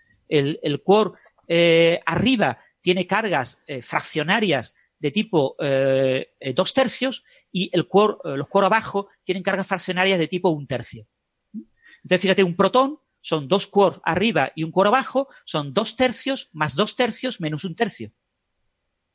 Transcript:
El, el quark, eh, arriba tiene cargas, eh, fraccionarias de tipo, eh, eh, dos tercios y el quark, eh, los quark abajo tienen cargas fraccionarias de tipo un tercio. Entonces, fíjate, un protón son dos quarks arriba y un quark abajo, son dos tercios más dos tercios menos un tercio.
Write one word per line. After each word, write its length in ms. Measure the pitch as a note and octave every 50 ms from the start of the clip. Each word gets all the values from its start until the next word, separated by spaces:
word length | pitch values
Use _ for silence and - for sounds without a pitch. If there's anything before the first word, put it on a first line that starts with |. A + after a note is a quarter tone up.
| _ _ _ _ _ -
El, 300 | E3 D3 C#3 C#3+ D#3+ -
el 200 | - D#3 C#3+ C#3 -
quark, 340 | F3+ G3 G#3+ G#3+ F#3 - _ _ _ _ _ _
eh, 520 | - E3+ E3+ E3+ E3+ E3 E3 E3 E3 E3+ - -
arriba 540 | - E3 - F#3+ B3 C4 G#3 F3 C3+ A#2 - _ _ _ _
tiene 280 | - F3 F3+ F#3+ F3+
cargas, 520 | F3+ F#3+ G#3+ A3+ G#3 E3+ C#3 B2 - - - _
eh, 160 | - C#3+ B2+
fraccionarias 960 | - - - D#3 - - - D#3 D3 D#3+ G3 A#3 G#3+ F#3+ C#3+ C3 G#2+ - - _ _ _ _ _
de 120 | - D3
tipo, 440 | C#3+ G#3 A3 A3 - D#3+ C#3 C3 - -
eh, 760 | D#3 C#3 C3+ C3+ C3+ C3+ C3+ C3+ C3+ C3 C3 C3 - - _ _
eh, 140 | C#3 C3+ C3
dos 200 | F3+ F#3 - -
tercios 500 | C4+ C4 A3+ - - B3 C4+ - - - _ - _ _ _
y 200 | - F3+ F#3 - -
el 140 | F3+ D#3
quark, 320 | - - G3 G#3+ G#3 - - -
eh, 140 | D#3+ C#3
los 100 | C#3 C#3+
quark 200 | - - G3 G3+
abajo 420 | F#3 G#3+ A3 - - - G3+ G3 - _ _ _
tienen 180 | - F3+ F#3+
cargas 240 | F3 G3 F#3 F#3 F#3+
fraccionarias 540 | - G3 F3+ - - F3+ F3+ F#3 F#3+ G3 F3
de 80 | D#3+
tipo 220 | D3+ F#3 F3+ F3+ F#3
un 180 | D#3+ D3 C#3
tercio. 400 | - C3+ A#2 A2 - - A2+ G#2+ _ _ _ _ _ _ _ _ _ - A3 - _ _ _ _ - - _ -
Entonces, 180 | - F3+ F3
fíjate, 220 | F#3 F#3+ F#3+ G3 G3
un 120 | F3 E3+
protón 440 | E3+ G3 F#3+ - B3+ C4+ C#4 D4+ - _ _ _ _
son 260 | - - E3 D#3 C#3
dos 180 | C3 F#3 G3+ -
quarks 340 | - - G3+ G3 F3 C3+ - -
arriba 480 | - E3 F3 G3+ A#3 F3 D#3 C3+ B2+ -
y 80 | D#3+ D#3+
un 80 | D#3+
quark 180 | - F3+ G3 G#3
abajo, 380 | A3 C4 B3+ - - C4 C#4 - - - _
son 280 | - - D#3 C#3+ C#3+ C3
dos 220 | G3+ A3 - -
tercios 540 | - B3+ B3+ - - - C4 C4+ B3+ - - -
más 220 | D3+ D3+ D3+ -
dos 200 | D3+ G#3 G#3 -
tercios 460 | - B3+ A#3+ - - - B3+ - -
menos 220 | E3+ D3+ D3+ D3 -
un 120 | F#3+ E3
tercio. 380 | - A#3 - - - A3 - - _ _ _ _ _ _ _ _ _ _ _ _ _ _ _ _ _ _ _